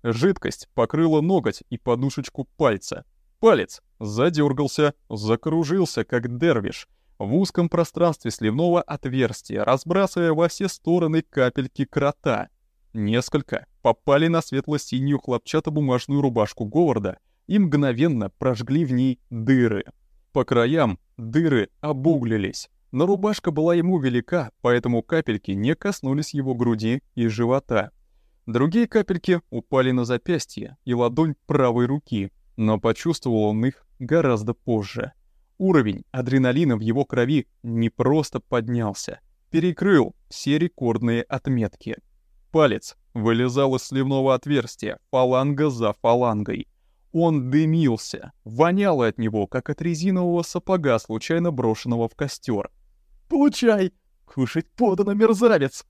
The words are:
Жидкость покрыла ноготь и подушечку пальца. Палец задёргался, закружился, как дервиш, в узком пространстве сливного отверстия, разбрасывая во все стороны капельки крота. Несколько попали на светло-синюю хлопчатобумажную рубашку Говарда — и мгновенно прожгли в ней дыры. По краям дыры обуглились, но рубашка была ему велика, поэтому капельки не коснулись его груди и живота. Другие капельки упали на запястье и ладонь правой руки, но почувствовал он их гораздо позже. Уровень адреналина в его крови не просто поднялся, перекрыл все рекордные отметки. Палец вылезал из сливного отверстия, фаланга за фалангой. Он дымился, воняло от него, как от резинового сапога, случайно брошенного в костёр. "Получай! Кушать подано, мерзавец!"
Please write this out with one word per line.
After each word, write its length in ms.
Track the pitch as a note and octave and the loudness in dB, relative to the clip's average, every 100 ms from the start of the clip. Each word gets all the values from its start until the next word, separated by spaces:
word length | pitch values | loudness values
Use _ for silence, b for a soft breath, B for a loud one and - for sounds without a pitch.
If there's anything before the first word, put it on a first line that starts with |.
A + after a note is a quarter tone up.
Жидкость 640 | A#2+ A2+ F3 F#3+ - - - | -2 0 0 0 -6 -10 -8
покрыла 460 | - - D3+ E3 D#3 | -2 0 2 2 2
ноготь 420 | D#3+ F#3 A2+ - - | 2 0 0 -6 -12
и 80 | A#2+ | -8
подушечку 720 | - A#2+ C3+ - C3 - C3 _ | -2 -2 -2 -4 -10 -10 -12 _
пальца. 480 | C#3+ G2 - - - _ _ _ | 0 0 -6 -12 -14 _ _ _
Палец 420 | A3+ D#3 F#2+ - _ _ | 4 4 0 -10 _ _
задёргался, 960 | G#2+ G#2+ D#3 D3+ D3 C3+ C#3+ - D3 - _ | -6 0 0 2 0 0 -2 0 0 0 _
закружился, 960 | A2 G#2+ A#2 D#3+ D#3+ D3 F#3+ E3 - | -8 -2 -2 0 -2 0 0 0 -2
как 340 | A2 B2 A#2+ A#2+ | -2 -4 -4 -2
дервиш, 500 | E3+ A#2+ G2+ - - _ _ _ | 0 2 -2 -10 -18 _ _ _
в 160 | G2+ | -2
узком 340 | D3+ F#3+ - E3+ | 0 0 -2 0
пространстве 600 | E3+ D#3+ - E3+ D3+ A2+ | 0 -2 0 0 0 -8
сливного 520 | - A2 A#2+ F3 F3 | -2 -2 0 2 0
отверстия, 840 | - C#3+ C3+ B2+ A#2 - - G#2 | -2 -8 -6 0 -2 -2 -8 -4
разбрасывая 680 | G#2 C3 D#3+ F#3 F#3+ - E3+ | 0 0 0 0 0 0 0
во 160 | D#3 E3+ | 2 0
все 200 | - G3 | 0 -6
стороны 540 | - - F3 D#3+ D#3+ | -4 0 0 2 0
капельки 640 | - - B2+ C3 C3 - C3+ | -2 0 0 0 -6 -4 -4
крота. 600 | - C#3 - D3+ G#2+ - _ _ _ _ | 0 -2 0 -2 -2 -6 _ _ _ _
Несколько 760 | A2 G#2 A#2 - D3+ - - - _ | -6 0 0 0 -4 -4 -10 -10 _
попали 460 | A#2 A2+ - C#3 D#3+ | 0 0 2 4 4
на 140 | E3 | 0
светло-синюю 760 | - C3 C#3+ D3 - B2+ C#3 C#3+ | -2 -6 -2 -6 -4 -4 0 -2
хлопчатобумажную 1040 | - A#2+ - D3+ D#3+ D3+ C#3 B2 - C#3 | -2 -6 -2 -4 -2 -2 0 0 0 0
рубашку 460 | C#3 A#2 G#2 - G#2+ | 2 0 -2 -2 -4
Говарда — 520 | D3+ E3+ A2+ G2 F2+ _ _ - | 0 2 0 -4 -10 _ _ -2
и 120 | G#3 | 2
мгновенно 720 | F3+ D3 C#3 A#2 E3 B2+ G2 | 4 2 0 2 0 0 -4
прожгли 540 | _ C3+ A#2 A#2 D3 | _ -2 -2 -2 -2
в 80 | D3 | 0
ней 280 | B2 C3 B2 _ | 0 0 -2 _
дыры. 540 | A#2 A2+ C3 A#2 G2+ - _ _ _ _ | -6 2 4 4 0 -8 _ _ _ _
По 120 | C#3+ | -4
краям 540 | A#2+ A#2+ A#2+ D#3+ B2 F2+ _ - | 0 2 2 2 0 -2 _ -14
дыры 540 | A2+ C3 E3 B2+ G2 _ | -4 0 2 2 0 _
обуглились, 920 | D3+ C#3 C#3+ D3+ A#2 A2 F#2+ - - _ _ | -6 0 0 0 0 -2 -2 -6 -18 _ _
но 160 | B2 F3 | -2 0
рубашка 440 | G3+ G#3 G#3 - | 2 0 -2 -4
была 240 | D3 E3 | -2 0
ему 240 | F3 E3+ F3+ | 2 2 0
велика, 520 | C3 A#2+ - F3 A#2+ _ | 0 -2 -2 -4 -4 _
поэтому 420 | A#2+ A#2+ A#2+ A#2 | 0 2 2 -2
капельки 500 | - E3 D#3+ G#2 - | 0 -2 -2 -4 -4
не 220 | G2 A2+ | -2 -2
коснулись 600 | D#3+ G3+ G3 C3+ C#3 D#3 | -2 -4 -4 -4 -4 -4
его 200 | D3 C3 | -4 -4
груди 480 | A#2+ A#2+ A2 A2 C3 _ | -2 0 0 -2 -4 _
и 120 | - A2+ | -2 -2
живота. 640 | G#2+ A#2 C3+ - A2 G#2 _ _ _ _ _ - | 0 0 0 0 -2 -2 _ _ _ _ _ -4
Другие 400 | A#2 F#3 G#3 A#3 | 0 2 2 2
капельки 540 | A3 G3 F3+ - F3 _ | 0 0 -4 0 -2 _
упали 420 | A#2 - C3+ C3 | -10 -2 0 2
на 120 | B2+ | 0
запястье 720 | A#2+ A#2+ - E3 - - A2 C3+ | 0 -2 -2 -4 -4 -12 -14 -14
и 80 | - | -4
ладонь 440 | A#2+ A#2+ B2 D#3+ C#3+ - | 0 0 2 0 -2 -2
правой 400 | D3 B2+ A#2+ A#2+ | 2 2 2 0
руки, 460 | C#3+ _ G#2+ G2 _ _ - | -2 _ -6 -6 _ _ -4
но 220 | A2 A2 | 0 0
почувствовал 680 | A2+ A2 E3 D#3+ C3 A2 | 0 -2 -4 -4 -2 0
он 200 | G#2+ G#2+ | 0 0
их 220 | B2+ - _ _ | -2 -4 _ _
гораздо 540 | B2 E3 C#3+ A2+ G#2+ | -2 0 2 0 -2
позже. 600 | A#2 - A2 G2 A#2+ C3+ _ _ _ _ _ | -6 -2 -2 -2 -8 -10 _ _ _ _ _
Уровень 480 | F#3+ E3 G#2+ F#2 - | 2 4 2 -4 -8
адреналина 680 | C3 A#2+ C3+ B2+ B2+ E3 A2 | -6 0 2 2 2 2 0
в 40 | |
его 240 | G#2+ A#2+ | 0 -2
крови 420 | C#3 B2 A#2+ D3+ - _ | -2 0 2 0 -2 _
не 280 | A#2 A#2 A2+ | -6 -2 -2
просто 500 | - B2 D3+ C#3+ A#2+ | 0 2 2 0 -8
поднялся, 800 | _ B2 A2+ A#2+ A2 F#2+ - - _ _ _ | _ -4 -2 -2 -2 -6 -12 -14 _ _ _
перекрыл 640 | D#3+ F3 E3 F#3+ E3+ A#2 - _ | 0 0 0 4 4 4 -4 _
все 300 | - - D3+ | -8 -2 0
рекордные 640 | E3+ - A#2+ A2+ A#2 A#2 | -2 -2 -2 0 0 -2
отметки. 760 | - C3+ - B2+ G#2 - - - _ _ _ _ _ | -4 -6 -4 -2 -2 -6 -14 -14 _ _ _ _ _
Палец 460 | D#3+ C#3+ G2+ - - _ | 4 4 2 -6 -20 _
вылезал 600 | A#2+ A2 A#2 B2+ B2+ C#3 C3 | -2 0 2 2 2 2 0
из 80 | |
сливного 500 | - C3+ C3+ C3+ C3+ | -2 -2 0 0 2
отверстия, 640 | B2+ C#3+ C#3+ A#2 - G#2+ - _ | 0 0 -2 -2 -8 -10 -10 _
фаланга 600 | C3 B2+ B2+ C#3 C#3 D3+ | 0 2 2 0 0 0
за 220 | A#2+ A2 | 0 -2
фалангой. 760 | - A#2 A#2+ B2 G#2 G#2 - - _ _ _ _ | 0 2 2 2 0 -4 -6 -10 _ _ _ _
Он 380 | E3 E3+ D3+ B2+ | 0 2 2 0
дымился, 840 | C#3+ D#3 E3 D3 A2+ - - - _ | 2 2 2 2 0 -6 -14 -16 _
воняло 600 | G#2+ A2+ E3 F#3 G3+ D3 A#2 | -12 2 2 4 2 2 0
от 120 | - | 0
него, 280 | A2 G#2+ G2 | -4 -2 -4
как 220 | B2+ - | -4 -6
от 120 | D3 | -6
резинового 600 | E3 D#3+ F#3 F#3 F3 E3+ | -4 -2 -2 0 0 -2
сапога, 560 | E3+ F3+ - F#3 C#3+ A2+ | -4 -8 -2 0 2 0
случайно 520 | - A2 - E3 F3 | -2 -10 -2 -2 0
брошенного 580 | C3+ A#2 A2 B2 A#2 A2+ | 0 -2 -2 -2 -2 -4
в 60 | |
костёр. 560 | - C#3 - - G#2+ - _ _ _ _ - _ | -4 -8 -8 -4 -4 -4 _ _ _ _ -20 _
"Получай! 640 | C#4 C#4+ - A#3 G#3+ G3 _ _ _ | 2 2 4 2 2 0 _ _ _
Кушать 460 | _ - B2+ D#3+ - | _ -4 -2 -2 -6
подано, 440 | - A#3 F#3 G3+ | 0 0 2 0
мерзавец!" 680 | G3+ A3 G3+ A#3 F#3+ C3+ - | 2 2 4 4 4 2 -4